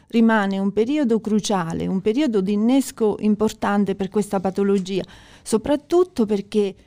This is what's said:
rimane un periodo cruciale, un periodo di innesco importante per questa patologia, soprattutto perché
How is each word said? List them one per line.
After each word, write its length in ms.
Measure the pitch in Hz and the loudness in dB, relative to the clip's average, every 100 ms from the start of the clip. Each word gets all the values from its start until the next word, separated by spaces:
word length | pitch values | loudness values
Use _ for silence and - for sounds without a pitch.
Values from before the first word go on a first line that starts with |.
| - | -2
rimane 500 | 233 226 226 196 196 | 2 4 4 0 -2
un 140 | 196 | -2
periodo 480 | 202 226 302 247 226 | 0 0 0 0 0
cruciale, 680 | 208 214 - 196 165 165 175 | 0 -2 0 -2 -2 -4 -4
un 140 | 185 | -2
periodo 400 | 202 226 302 214 | 0 0 0 0
di 140 | 190 | 0
innesco 600 | 208 226 269 - - 220 - | 0 2 2 0 -2 -2 0
importante 720 | 214 208 214 - 208 202 196 | 0 2 0 -2 -2 0 0
per 140 | 196 190 | -2 -2
questa 320 | 214 202 196 | -2 -2 -2
patologia, 640 | 190 185 202 202 180 190 - - - - | -2 0 0 0 0 -4 -6 -12 -20 -18
soprattutto 840 | - 220 262 294 - 349 359 - 208 | -4 -2 0 -4 0 0 2 0 -2
perché 480 | 202 196 214 196 - | -2 -2 -2 -2 -4